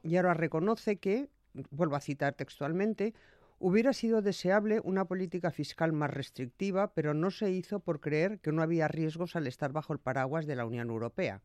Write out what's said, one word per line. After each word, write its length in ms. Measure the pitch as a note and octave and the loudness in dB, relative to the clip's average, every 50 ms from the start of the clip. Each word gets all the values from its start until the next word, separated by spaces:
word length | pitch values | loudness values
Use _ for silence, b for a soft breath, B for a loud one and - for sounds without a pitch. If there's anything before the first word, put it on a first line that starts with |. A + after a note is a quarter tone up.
| - | -2
y 100 | D#3+ E3+ | 0 2
ahora 200 | F#3 F3+ F3+ E3+ | 4 4 4 4
reconoce 640 | D#3 E3 D#3+ - D#3+ E3 G#3+ A3 - - A3 G3+ E3+ | 2 2 0 0 2 2 2 0 0 0 -2 -2 0
que, 320 | - G3 G3+ B3+ C#4+ - _ _ _ _ - C3 C3+ - C#3 | 0 0 0 0 -2 -6 _ _ _ _ -14 -14 -12 -10 -2
vuelvo 240 | C#3+ F3 D#3 C#3 | 0 0 2 2
a 40 | C#3+ | -2
citar 340 | - - C#3 - C#3+ C#3+ C#3+ | -2 -4 -4 0 0 -2 0
textualmente, 760 | - C#3+ - - - C#3+ C#3+ E3 F#3 G3+ A3 G#3 - G3 A3+ - b b b b b b b b b | -2 -10 -10 -8 -6 -4 -2 0 0 0 0 0 0 -2 -2 -4 b b b b b b b b b
"hubiera 340 | - F#3 F3+ A3 A3+ C4+ B3+ | 0 4 4 6 4 4 2
sido 300 | - - A3+ A3+ A3 G3 | 2 2 2 2 2 2
deseable 580 | G3+ F#3 - - F3 F#3+ G#3+ G#3 G#3+ G#3+ A#3 - | 2 -2 0 2 4 4 4 4 4 0 0 2
una 220 | F3 F#3+ F#3+ F#3+ | 0 0 0 0
política 440 | E3+ F3+ F#3 F#3+ E3+ F#3+ F3+ F3+ E3+ | 0 -2 -4 -4 -4 -4 -2 -2 -2
fiscal 420 | - - D3 - - - E3 D#3+ D#3+ | -2 -2 -6 -6 -2 0 0 2 2
más 180 | D3+ D3+ C#3 | 2 0 -2
restrictiva, 840 | C3+ C3+ C#3 - - - C3 A#2+ - - G3 G3 F3+ F#3+ G3+ G#3 - | -2 -4 -6 -8 -6 -8 -8 -8 -6 -4 -4 0 2 0 0 0 0
pero 180 | E3 D3+ D3+ D3 | -2 0 0 2
no 200 | D3+ E3 G3 F#3 | 2 0 0 0
se 180 | - G#3+ G3 | 0 -2 0
hizo 300 | F#3 F#3 F3 - G#3 G3 | 0 -2 -4 -4 -6 -6
por 180 | - F3 D#3+ D3 | -2 -2 -4 -2
creer 380 | - D3+ D3+ D3+ E3 G3 A3 F#3 | -2 -2 0 2 2 0 0 -2
que 140 | - D#3 D3+ | -4 -2 0
no 100 | D#3+ D#3+ | 2 2
había 240 | D#3+ E3+ E3 D#3 | 2 2 2 2
riesgos 480 | D3+ D#3+ D#3+ D#3+ D#3 D#3 E3 F3+ E3+ - | 2 0 0 -2 -2 -2 -2 -6 -4 -2
al 140 | E3+ D3 B2+ | -2 -4 -4
estar 240 | - - D3+ C3+ C#3+ | -4 -4 -4 -4 -4
bajo 200 | D#3 D3+ - D#3 | -4 -4 -4 -6
el 60 | B2+ | -6
paraguas 480 | - B2+ B2+ C3+ C3 C3 D3 E3 D#3 | -4 -2 -2 0 0 0 -2 -4 -2
de 80 | D3 C#3+ | -4 -4
la 100 | B2 A#2 | -2 -2
Unión 260 | A2+ A#2+ A#2+ A#2+ A#2 | -2 -2 -4 -4 -4
Europea". 520 | A2+ A2+ A2+ A#2 - - F#3 A#2+ G2 G2 _ | -4 -2 -4 -4 -4 -2 -4 -4 -4 -6 _